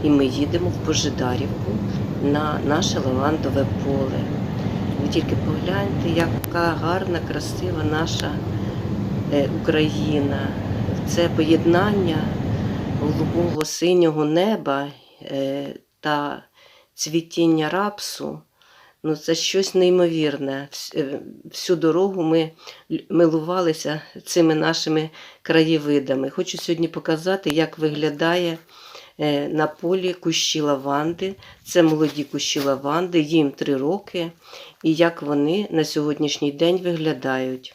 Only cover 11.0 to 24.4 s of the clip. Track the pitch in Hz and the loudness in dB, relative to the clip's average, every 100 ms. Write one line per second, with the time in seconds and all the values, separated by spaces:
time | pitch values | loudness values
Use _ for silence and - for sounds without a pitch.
11 | - - 170 160 156 160 165 175 208 202 | -2 0 2 2 4 4 6 4 4 2
12 | 175 156 156 - - - - - - - | 2 0 -2 -2 -2 -2 -2 -4 -4 -2
13 | 147 139 151 151 175 151 156 - 170 180 | 0 0 0 0 0 0 -4 0 4 6
14 | 165 151 151 160 202 208 143 139 143 143 | 6 4 2 2 2 0 0 -2 -4 -10
15 | _ _ - 139 135 139 139 - _ _ | _ _ -8 -4 -2 -4 -8 -12 _ _
16 | 151 147 143 - _ _ - _ _ - | -2 -2 -2 -8 _ _ -20 _ _ -8
17 | 156 165 165 - 165 160 151 180 202 202 | -2 -2 -2 2 4 4 2 0 -2 -4
18 | - - 147 151 _ _ _ _ - _ | -10 -8 -10 -10 _ _ _ _ -20 _
19 | 156 156 - 160 - 190 190 185 180 180 | -4 -2 0 0 0 0 2 4 6 6
20 | 175 160 151 139 135 135 143 - - - | 4 2 0 0 -4 -6 -8 -14 -8 -6
21 | 135 143 - - - - - 170 160 165 | -4 -6 -12 -18 -16 -10 -2 2 4 4
22 | 196 190 160 165 160 - - - _ 160 | 2 0 2 2 2 -6 -20 -20 _ -8
23 | - 160 165 160 160 180 170 156 147 156 | 0 4 6 4 0 0 0 0 -4 -6
24 | - - - 180 | -8 -18 -2 4